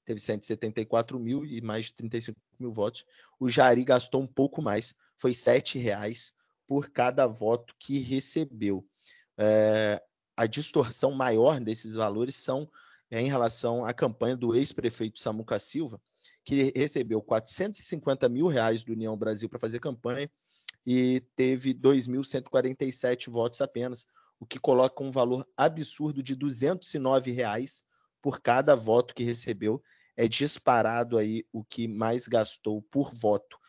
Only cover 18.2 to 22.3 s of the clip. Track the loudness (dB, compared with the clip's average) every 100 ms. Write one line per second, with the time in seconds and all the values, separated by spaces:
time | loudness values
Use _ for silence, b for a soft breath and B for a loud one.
18.2 | 2 2 2 2 2 0 -4 -6 -4 -4
19.2 | -4 -4 -6 -6 -6 -4 -8 -6 -6 -4
20.2 | -6 _ _ B B B 0 2 4 0
21.2 | -2 0 2 2 -2 2 6 6 2 -4
22.2 | -4